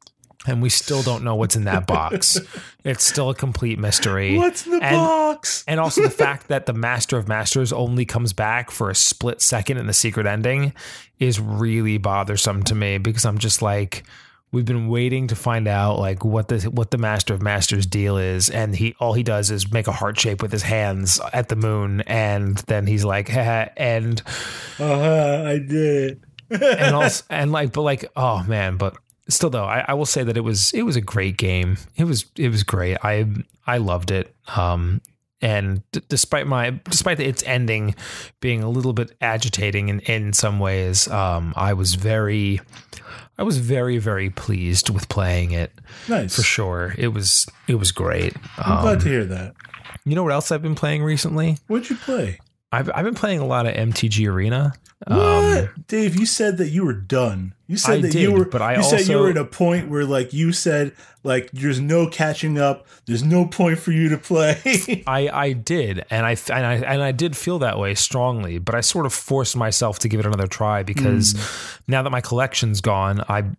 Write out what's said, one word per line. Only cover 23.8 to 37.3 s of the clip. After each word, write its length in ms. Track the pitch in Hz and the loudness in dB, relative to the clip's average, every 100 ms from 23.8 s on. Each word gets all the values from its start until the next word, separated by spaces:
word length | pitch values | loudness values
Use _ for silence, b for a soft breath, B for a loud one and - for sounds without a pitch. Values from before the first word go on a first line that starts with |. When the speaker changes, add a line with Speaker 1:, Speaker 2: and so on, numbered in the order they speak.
| 131 113 113 113 - B B B B B | 0 0 0 -4 -4 B B B B B
Speaker 2:
Uh-huh, 680 | 147 143 156 156 147 143 151 | 0 2 2 4 2 0 0
I 120 | 147 | -2
did 600 | 139 151 156 143 135 135 - - - | -2 0 2 2 0 -6 -16 -20 -6
it. 120 | 214 | 0
<laughs> 160 | 277 240 | 2 4
Speaker 1:
and 160 | 170 143 | 4 4
also, 280 | 143 - - | 2 0 -4
and, 240 | 156 147 | -2 0
like, 220 | 151 143 | 0 0
but, 80 | 147 | 0
like, 240 | 147 139 - - | 0 0 -4 -2
oh 260 | 131 104 | 0 0
man, 340 | 90 110 95 92 | 0 0 0 0
but 180 | 98 - _ _ - | -2 -4 _ _ -4
still 180 | - 165 | 0 0
though, 140 | 123 | 0
I, 200 | 101 113 - | -2 0 0
I 60 | |
will 120 | 143 147 | 0 0
say 160 | 147 | 0
that 120 | 120 113 | 0 0
it 40 | |
was, 300 | 113 101 98 | 0 0 0
it 100 | 233 | 0
was 140 | 233 127 | 0 0
a 40 | |
great 360 | 101 110 95 92 | 0 0 0 0
game. 400 | 92 92 90 98 - - | 0 2 2 0 -2 -2
It 80 | |
was, 220 | 170 123 - - | 0 0 -4 -2
it 120 | 127 | 0
was 120 | 110 | 0
great. 340 | 98 98 90 92 | 0 0 0 0
I, 240 | 104 107 107 104 - _ - | 0 0 0 -2 -6 _ -2
I 120 | 123 | 0
loved 320 | 101 87 90 | 0 0 0
it. 240 | 95 92 _ - - | -2 -2 _ -6 -2
Um, 440 | 87 87 87 95 - _ _ _ | 0 0 0 -2 -4 _ _ _
and 400 | 117 104 98 98 - | -2 0 0 -4 -4
d-, 100 | 190 - | -8 -4
despite 380 | 139 - 151 139 | -2 0 0 0
my, 320 | 131 120 131 - | 0 0 -4 -4
despite 300 | 170 - 160 | 0 0 0
its 220 | 135 | 0